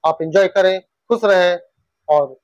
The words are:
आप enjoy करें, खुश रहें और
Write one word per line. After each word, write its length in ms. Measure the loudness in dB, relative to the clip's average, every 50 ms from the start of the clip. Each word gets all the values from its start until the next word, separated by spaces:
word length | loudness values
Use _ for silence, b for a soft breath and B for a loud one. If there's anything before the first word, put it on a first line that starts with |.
| -2
आप 160 | -4 -4 -4
enjoy 260 | -8 -2 0 0 0 2
करें, 340 | 0 0 0 0 -2 -4
खुश 420 | _ _ _ _ _ _ -6 -2 0
रहें 360 | 0 2 2 2 0 -2 -4 -10 _ _ _ _ _ _ _ _ 0
और 300 | 0 0 0 -2 -8 _